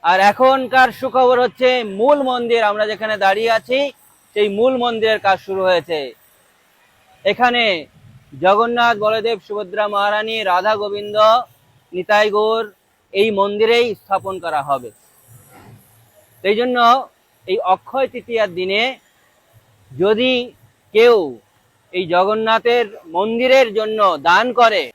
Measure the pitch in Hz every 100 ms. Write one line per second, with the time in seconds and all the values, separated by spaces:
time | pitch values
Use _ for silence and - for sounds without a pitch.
0 | 165 180 202 208 262 269 254 262 254 -
1 | 262 254 247 247 247 - 254 254 220 196
2 | 247 294 262 247 233 233 214 208 214 208
3 | 220 214 190 202 226 226 - 254 285 -
4 | _ _ _ 208 208 196 247 262 240 226
5 | 220 214 196 190 - 190 185 180 170 156
6 | 135 - _ _ _ _ _ _ _ _
7 | _ _ 190 208 247 240 226 175 139 _
8 | - - _ 135 175 202 233 240 233 220
9 | 214 220 220 214 _ 208 190 208 208 202
10 | 202 208 220 220 196 180 202 214 208 202
11 | 208 208 214 233 - _ _ _ _ 180
12 | 175 208 214 208 214 226 214 _ _ _
13 | _ 196 220 202 202 208 220 233 240 196
14 | _ 196 190 185 170 156 139 135 120 _
15 | _ _ _ - _ - - - _ _
16 | _ _ _ _ 185 214 247 247 233 262
17 | 240 _ _ _ - 196 180 185 - 262
18 | 262 247 - 226 208 175 185 202 247 247
19 | _ _ _ _ _ _ _ _ _ 131
20 | 190 220 254 254 247 _ _ _ _ 208
21 | 233 226 156 117 _ _ _ _ _ 180
22 | 180 175 190 214 220 220 233 240 220 220
23 | - 170 214 233 254 269 240 208 220 220
24 | 196 156 165 185 240 - 233 202 131